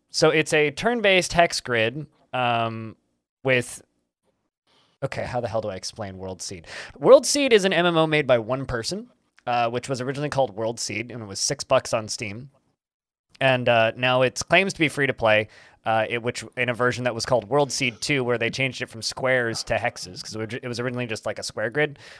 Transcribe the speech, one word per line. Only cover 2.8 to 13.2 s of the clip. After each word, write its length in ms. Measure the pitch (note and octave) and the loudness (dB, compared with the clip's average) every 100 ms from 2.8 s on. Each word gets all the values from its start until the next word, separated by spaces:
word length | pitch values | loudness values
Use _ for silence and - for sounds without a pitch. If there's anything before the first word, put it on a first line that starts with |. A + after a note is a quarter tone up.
| A2 - _ _ _ _ | -12 -16 _ _ _ _
with, 380 | C3+ B2+ A#2+ - - _ _ _ _ _ _ _ _ _ _ _ | 0 0 0 -10 -20 _ _ _ _ _ _ _ _ _ _ _
okay, 220 | C#3 A#2+ G2+ | -10 -8 -6
how 160 | B2 | -4
the 60 | A2+ | -4
hell 120 | A2 | -4
do 60 | G#2+ | -4
I 80 | F#2+ | -6
explain 420 | - - G2 F#2+ | -10 -10 -12 -10
World 240 | F#2+ F#2 | -10 -10
Seed? 240 | - F2+ - - - - | -10 -12 -14 -16 -16 0
World 280 | D3+ C#4 A#3+ | 8 8 8
Seed 260 | C#4+ C4+ | 0 4
is 120 | G#3+ F#3+ | 4 4
an 80 | |
M 120 | E3 F3 | 2 4
M 120 | E3 | 4
O 100 | D#3+ | 4
made 180 | D3+ C3 | 2 4
by 120 | A#2+ | 2
one 260 | G#2+ C3 C3+ | 2 -4 -4
person, 440 | B2 A2+ F#3+ B3 _ _ _ - | -6 -4 -8 -10 _ _ _ -4
uh, 240 | A#2+ A#2 | 0 0
which 200 | A#2+ - | -2 -4
was 100 | B2+ | -4
originally 280 | B2+ C#3 D3 | -4 -4 -4
called 260 | C#3 B2 G2 | -2 -2 -2
World 240 | A2+ A#2+ | -6 -4
Seed, 320 | - G#2 A#2+ | -6 -6 -8
and 100 | A#2 | -10
it 60 | G#2 | -10
was 120 | F#2+ | -6
six 220 | - C#3 - | -4 -4 0
bucks 280 | C3 - | 0 2
on 140 | A#2 G#2+ | -4 -4
Steam. 420 | - G#2+ G#2+ C#3 _ _ _ _ _ _ _ | -8 -8 -12 -16 _ _ _ _ _ _ _